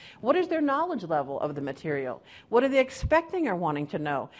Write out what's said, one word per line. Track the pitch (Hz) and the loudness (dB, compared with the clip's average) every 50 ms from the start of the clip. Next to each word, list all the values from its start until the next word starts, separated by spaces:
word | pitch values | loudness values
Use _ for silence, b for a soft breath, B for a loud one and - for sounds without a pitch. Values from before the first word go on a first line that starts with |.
| B B B B | B B B B
What | B 240 320 | B 2 2
is | 370 359 359 | 2 2 2
their | 330 320 | 0 0
knowledge | 302 277 269 294 339 359 320 220 180 | 2 2 2 0 0 -2 -4 -4 -2
level | 160 160 147 135 135 139 - | 0 0 0 0 -2 -4 -4
of | - 151 147 | -4 -4 -4
the | 143 | -4
material? | 139 143 139 - - 160 143 139 131 127 98 - - B B B B B | -6 -6 -6 -6 -4 -4 -2 -2 -2 -4 -6 -10 -12 B B B B B
What | 220 240 262 | 4 4 4
are | 269 | 4
they | 277 269 | 4 4
expecting | 262 262 - - - - 302 330 330 330 - 359 320 | 2 2 0 -4 0 2 2 2 2 2 -2 -2 0
or | 233 180 | 0 0
wanting | 175 175 151 147 147 147 | 0 0 0 0 -2 -4
to | 143 - 156 | -4 -4 -4
know? | 151 147 143 131 107 - B | -2 -2 -2 -2 -4 -6 B